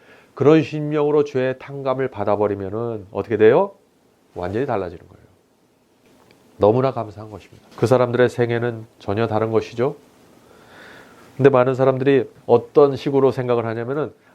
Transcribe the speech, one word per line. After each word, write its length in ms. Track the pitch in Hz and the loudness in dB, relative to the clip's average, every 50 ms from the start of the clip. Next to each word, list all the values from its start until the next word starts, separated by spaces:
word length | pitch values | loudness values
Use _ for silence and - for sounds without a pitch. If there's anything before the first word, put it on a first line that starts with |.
| _ - - - _ _ - | _ -20 -20 -20 _ _ -4
그런 300 | - 131 143 160 160 143 | 0 4 4 4 4 2
심령으로 600 | - 156 151 147 147 151 151 147 147 147 156 147 | 0 -6 -8 -6 -4 -2 -2 0 2 2 0 0
죄의 360 | 143 - 131 127 131 131 - | 0 -2 -4 -4 -4 -6 -8
탕감을 500 | - - 139 139 135 135 127 131 135 127 | -12 -16 -12 -8 -4 -4 -4 -2 -4 -6
받아버리면은 960 | - 107 101 104 104 101 104 98 101 101 98 95 101 110 120 117 117 107 95 92 | -6 -4 -2 -2 0 0 0 -2 -2 -4 -8 -8 -8 -8 -6 -8 -8 -10 -12 -10
어떻게 260 | 101 101 101 110 117 | -8 -8 -6 -2 2
돼요? 340 | 104 107 110 127 165 196 196 - _ _ _ _ _ _ _ _ _ _ _ - | 4 6 6 6 6 4 0 -4 _ _ _ _ _ _ _ _ _ _ _ -12
완전히 300 | - 90 90 98 113 139 | -10 -8 -6 -4 -4 -4
달라지는 420 | 135 117 101 92 87 87 82 - | -4 -4 -4 -6 -8 -10 -16 -20
거예요. 160 | - - - _ _ _ _ _ _ _ _ _ _ _ _ _ _ _ _ _ _ _ _ _ _ _ _ _ _ _ | -20 -20 -20 _ _ _ _ _ _ _ _ _ _ _ _ _ _ _ _ _ _ _ _ _ _ _ _ _ _ _
너무나 340 | - 101 104 110 127 131 135 | 0 2 2 4 2 0 -2
감사한 400 | 123 117 110 107 98 104 110 107 | -2 -4 -8 -10 -12 -18 -18 -18
것입니다. 340 | 107 90 - - - - _ _ - | -18 -20 -20 -20 -20 -20 _ _ -8
그 100 | - 123 | -2 0
사람들의 400 | 110 131 123 123 120 117 117 123 | 2 2 2 2 0 2 2 0
생애는 580 | 117 - - 120 117 120 117 117 120 117 113 110 - _ _ | 0 0 -2 -4 -2 -2 -4 -4 -6 -8 -10 -14 -20 _ _
전혀 280 | - - 101 107 117 | -8 -6 -4 -2 -2
다른 240 | 110 107 107 110 113 | -2 -2 -2 -2 0
것이죠. 440 | 113 107 107 - - 117 120 143 151 - _ _ _ _ _ _ _ _ _ _ - - - - - - - - - - - - - - - - - | -2 -2 -2 -4 -4 -4 -4 -4 -4 -8 _ _ _ _ _ _ _ _ _ _ -20 -20 -20 -20 -20 -20 -20 -20 -20 -20 -20 -20 -20 -20 -20 -14 -2
근데 120 | - 131 139 | 2 4 4
많은 240 | 135 127 123 131 131 | 4 4 2 2 0
사람들이 560 | 123 131 135 131 127 131 139 139 131 107 - - _ _ | 0 0 0 0 0 0 2 2 2 0 -2 -8 _ _
어떤 520 | - 120 120 117 - - 156 143 139 139 | 2 2 2 2 2 4 4 4 4 4
식으로 340 | 127 - 151 139 135 135 131 | -2 -4 -2 0 2 2 2
생각을 340 | 117 135 123 123 123 117 113 | 0 0 -2 -2 -2 -2 -2
하냐면은, 480 | 113 110 117 117 120 139 156 143 107 - _ _ _ | -4 -6 -8 -8 -8 -6 -8 -8 -10 -12 _ _ _